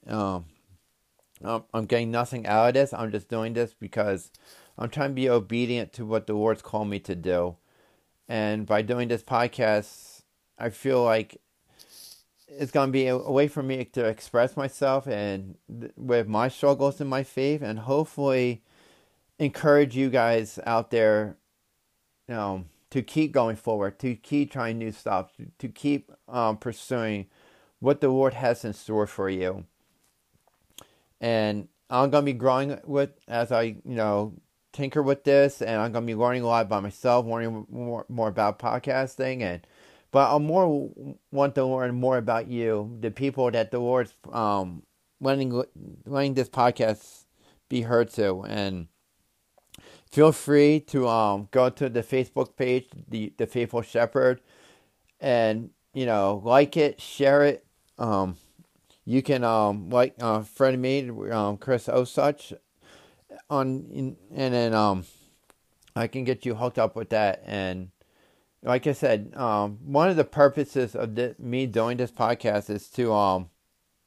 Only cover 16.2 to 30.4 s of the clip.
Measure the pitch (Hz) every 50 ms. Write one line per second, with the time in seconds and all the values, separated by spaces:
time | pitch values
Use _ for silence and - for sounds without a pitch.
16.2 | 113 104 107 107 120 131 - - - 143 139 123 135 139 139 - 147 139 131 135
17.2 | 135 - - 131 131 139 151 151 147 107 110 110 110 127 139 147 160 - - -
18.2 | 143 139 131 127 127 123 120 110 _ _ _ _ _ _ _ _ _ _ _ _
19.2 | _ _ _ - 156 139 - - - 156 143 147 147 131 113 131 135 131 120 127
20.2 | 117 117 117 113 110 101 - - - 117 117 113 113 - - 117 110 107 107 107
21.2 | 107 104 - - _ _ _ _ _ _ _ _ _ _ _ _ _ _ _ _
22.2 | _ - 120 113 104 101 95 92 90 82 _ _ _ _ - 139 110 - - 156
23.2 | 156 147 139 139 120 113 110 107 - 120 110 104 101 101 101 - - 127 120 107
24.2 | _ - 151 147 143 139 - 135 120 113 113 113 113 113 107 - - 113 101 92
25.2 | 95 - _ - 117 - - _ - 120 104 - - 147 143 139 - _ - _
26.2 | _ - 113 123 117 110 110 107 - 120 113 - - - 127 123 113 110 107 101
27.2 | 95 - _ _ _ _ _ _ _ _ _ _ - 131 143 147 - 139 131 131
28.2 | 135 131 127 123 131 120 - - - 113 104 - - - 110 107 104 101 - -
29.2 | 98 95 95 92 92 90 95 98 87 - _ _ _ _ _ _ _ _ _ _
30.2 | _ _ _ _